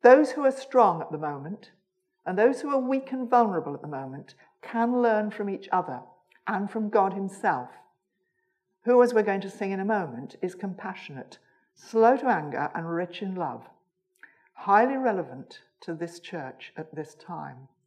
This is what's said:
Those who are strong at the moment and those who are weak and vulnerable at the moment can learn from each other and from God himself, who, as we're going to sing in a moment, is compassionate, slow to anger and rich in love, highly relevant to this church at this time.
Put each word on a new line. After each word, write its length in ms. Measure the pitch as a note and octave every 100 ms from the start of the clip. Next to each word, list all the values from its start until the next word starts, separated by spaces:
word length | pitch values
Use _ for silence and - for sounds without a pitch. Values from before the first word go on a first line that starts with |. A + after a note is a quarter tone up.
Those 300 | B3 C4+ D4
who 120 | -
are 80 | C#4
strong 480 | C4 - B3+ A#3+ E3+
at 120 | -
the 60 | D#3
moment 520 | D3+ C#3+ C#3+ G#3 - _ _ _ _ _ -
and 100 | F#3
those 240 | A#3 C4
who 100 | D4
are 80 | C4+
weak 340 | B3+ C4+ C4+
and 160 | C4 A#3+
vulnerable 440 | B3 A3+ F3+ D3+
at 80 | C#3+
the 60 | D#3+
moment 460 | C#3 C3+ C3+ D3 _ _ _
can 400 | - A#3 A#3 B3
learn 300 | A#3+ G#3+ G#3+
from 180 | G3+ G3+
each 200 | F#3+ -
other 280 | F#3 F3 B2 - _ _ _ -
and 240 | G3+ G3+
from 180 | A3+ G#3+
God 260 | G#3+ F#3+
himself, 560 | F#3 G3 - G#3+ C#3+ B2 - _ _ _ _ _ _ _ _ _ _
who, 180 | A#3 B3
as 120 | A#3+
we're 80 | A3+
going 180 | G3+ G3
to 80 | F#3+
sing 200 | - G3
in 100 | G3
a 40 |
moment, 520 | G3 A3 E3+ A#2 C#3 -
is 120 | F#3 F3+
compassionate, 840 | G3 F3+ F#3+ F#3+ - C#3 - - _ _ _
slow 420 | _ - A3 A3+ C4
to 100 | C4
anger 440 | B3 D3+ C#3+ D3
and 140 | E3+ E3
rich 340 | E3+ F3 F3
in 140 | G3 F#3
love, 260 | D#3 A#2+ - _ _ _ _ _ - _ _
highly 420 | - - G3+ B3 C4+
relevant 640 | C4 G3 C#3+ B2+ - - _ _
to 120 | -
this 260 | D#3+ E3+ E3+
church 520 | - F3 C3 - - -
at 180 | D#3+
this 200 | - D3+
time. 540 | - - E3 C#3+ C3 C3+ _